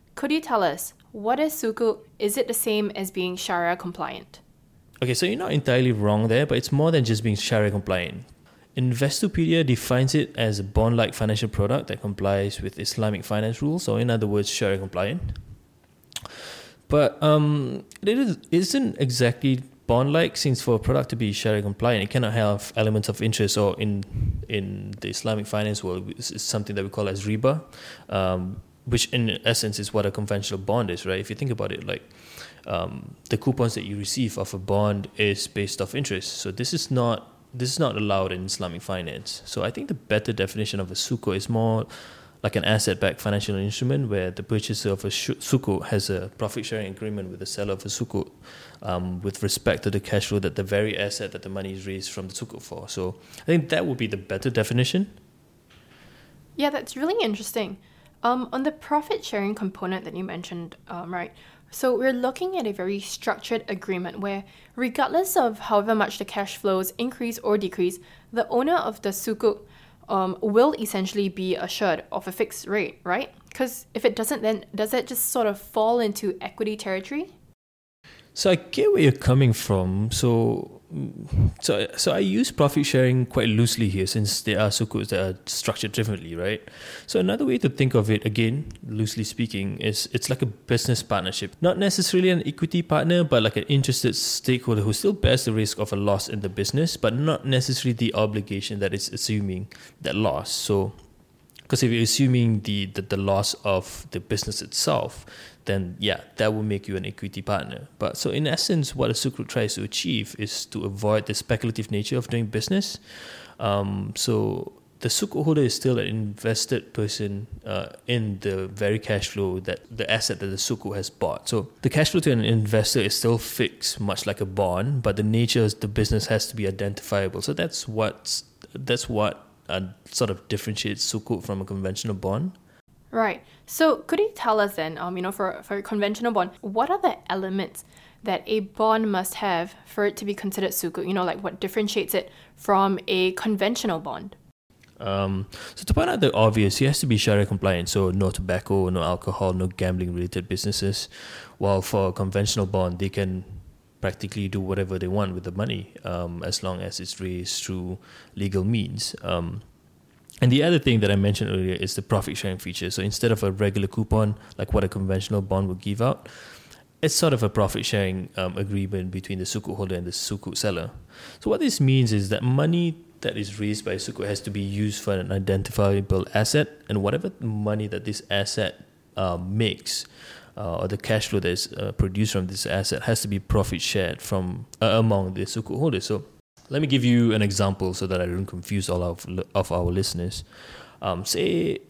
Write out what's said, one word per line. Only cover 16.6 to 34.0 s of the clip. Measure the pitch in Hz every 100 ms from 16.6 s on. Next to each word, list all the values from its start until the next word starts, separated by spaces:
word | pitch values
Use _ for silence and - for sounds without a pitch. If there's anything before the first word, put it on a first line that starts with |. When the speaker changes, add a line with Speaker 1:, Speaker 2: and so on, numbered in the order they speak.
| - - -
Speaker 2:
But, | 147 139 -
um, | 151 151 151 147 127 131 - -
it | 196 233
is, | 254 170 -
isn't | 165 185 277 254 -
exactly | 135 120 123 120 139 127 131 - -
bond-like, | 117 135 151 170 -
since | 147 127
for | -
a | 113
product | - 139 135
to | 113
be | 110
Sharia | 101 110 107
compliant, | 101 98 117 113
it | 101
cannot | 135 117
have | 113 107 104 - -
elements | 110 107 104
of | 101
interest, | 110 110 104 104
or | 101 -
in, | 107 101 98 - - - -
in | 107 95 98 98 101
the | 101
Islamic | 98 113 107 104
finance | 107 107 101
world, | 95 90 95 -
it's, | 120
it's | 104
something | - 110 104 101
that |
we | 98
call | 101 101
as | 98 101
riba, | 107 127 156 - - - - -
um, | - 92 92 92 101 - - -
which | 117 -
in | 127 113 -
essence | 110 113 107 101
is | 104
what | 107 101
a |
conventional | 101 104 104 101 98
bond | 98 113 104
is, | 87 -
right? | 95
If | 104
you | 104
think | 139
about | 123 101
it, | - -
like, | - - - - - - - -
um, | 92 87 - - - -
the | 107
coupons | - 135 117
that | 110
you | 98
receive | 101